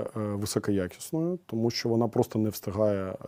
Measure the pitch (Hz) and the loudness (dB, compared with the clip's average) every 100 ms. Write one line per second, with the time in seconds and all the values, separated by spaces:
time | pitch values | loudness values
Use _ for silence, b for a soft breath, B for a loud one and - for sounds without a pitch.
0 | - 107 104 101 104 - 107 101 90 - | 0 -2 -2 -2 0 0 2 0 0 -6
1 | - 160 170 180 - 113 117 - 120 113 | -6 -2 -2 -2 -4 0 0 0 2 4
2 | 117 120 117 110 107 - - 98 107 101 | 4 2 2 2 0 -2 -4 2 2 2
3 | 95 - | -2 -6